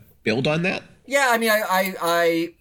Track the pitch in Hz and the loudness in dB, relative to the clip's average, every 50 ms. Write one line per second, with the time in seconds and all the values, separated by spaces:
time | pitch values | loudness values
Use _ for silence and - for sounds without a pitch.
0 | - _ _ _ - - 107 127 135 151 151 165 170 185 - - - - - _ | -20 _ _ _ -4 -2 -2 0 0 -2 -2 -2 -2 -4 -4 -6 -10 -16 -20 _
1 | _ - 262 277 277 247 233 226 226 226 214 214 208 180 185 185 190 190 190 165 | _ -2 0 2 2 2 2 2 2 2 0 0 0 0 0 0 0 -2 -4 -4
2 | 170 170 170 170 170 170 170 165 170 170 - _ | -2 0 2 2 2 2 2 0 -2 -4 -8 _